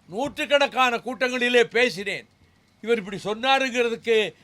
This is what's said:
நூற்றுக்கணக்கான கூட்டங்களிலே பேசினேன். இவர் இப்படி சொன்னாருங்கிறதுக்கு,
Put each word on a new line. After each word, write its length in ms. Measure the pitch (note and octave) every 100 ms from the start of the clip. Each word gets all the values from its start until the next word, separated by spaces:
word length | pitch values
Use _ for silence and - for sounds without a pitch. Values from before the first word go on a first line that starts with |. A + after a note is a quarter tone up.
| -
நூற்றுக்கணக்கான 880 | F#3 C#4 - D4 C#4+ C#4 A#3 B3+ A#3
கூட்டங்களிலே 680 | A3+ B3 C4 B3 A#3+ B3
பேசினேன். 640 | A3+ A3+ B3 E3+ G3+ E3 G#2+ _ _ _ _ _
இவர் 160 | G#3+ A#3
இப்படி 200 | F#3+ G3
சொன்னாருங்கிறதுக்கு, 1080 | F#3 G#3+ B3+ C4+ C4 A#3+ A#3 A3+ A3+ A3 F#3+ -